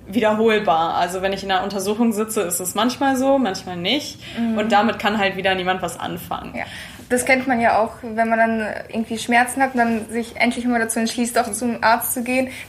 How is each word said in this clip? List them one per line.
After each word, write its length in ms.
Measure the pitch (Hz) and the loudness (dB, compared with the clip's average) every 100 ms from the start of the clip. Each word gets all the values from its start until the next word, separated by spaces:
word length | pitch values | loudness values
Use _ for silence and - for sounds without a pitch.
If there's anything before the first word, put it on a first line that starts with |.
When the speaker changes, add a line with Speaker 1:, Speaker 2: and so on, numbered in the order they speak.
| - | -4
Speaker 1:
wiederholbar. 880 | 202 214 214 226 214 208 165 165 - | 0 2 4 4 4 4 2 2 0
Also 260 | 175 185 | 0 0
wenn 120 | 190 | -2
ich 100 | 190 | -2
in 80 | 196 | 0
einer 120 | 185 | 0
Untersuchung 500 | 202 202 190 214 233 | 0 -2 -2 2 2
sitze, 280 | 202 220 214 | 2 -2 -2
ist 180 | 175 - | -2 -2
es 140 | 180 | -4
manchmal 420 | 208 240 247 269 262 | 0 0 2 0 2
so, 220 | 269 277 | 4 4
manchmal 400 | 226 190 - 175 | 2 -2 -8 -6
nicht. 420 | 180 277 - - - - | 0 -2 -2 -12 -12 -4
Speaker 2:
Mhm. 220 | 233 220 | -2 0
Speaker 1:
Und 140 | 214 | 4
damit 260 | 202 220 208 | 4 4 2
kann 220 | 208 214 | 0 0
halt 180 | 196 185 | 0 0
wieder 160 | 190 | 0
niemand 300 | 185 180 185 | 0 0 -2
was 160 | 175 - | -2 -6
anfangen. 560 | - 175 - - - - | -8 -8 -8 -8 -8 -10
Speaker 2:
Ja. 80 | - - - - - | -10 -12 -16 -16 -2
Das 160 | 247 247 | -2 2
kennt 220 | 262 254 | 2 2
man 120 | 240 | 2
ja 160 | 233 196 | 4 4
auch, 120 | 226 - | 2 -4
wenn 260 | 233 220 226 | -8 -2 0
man 120 | 226 | 4
dann 220 | 226 220 208 - - | 2 2 -2 -6 -6
irgendwie 300 | 220 220 220 | -6 -4 -4
Schmerzen 420 | - 240 247 269 | 2 2 2 2
hat 120 | 269 | 0
und 40 | 254 | 2
dann 320 | 233 226 220 | 2 0 -2
sich 260 | 226 226 - | -6 -6 0
endlich 280 | 233 247 240 | 0 2 0
mal 140 | 240 | 2
dazu 180 | 226 - | 0 0
entschließt, 380 | 226 - 233 233 | -2 0 0 0
doch 140 | 226 | 0
zum 320 | 208 240 226 | -2 -2 0
Arzt 300 | 220 240 - | 2 2 2
zu 100 | - | -4
gehen, 260 | 240 254 254 - | -2 0 -2 -6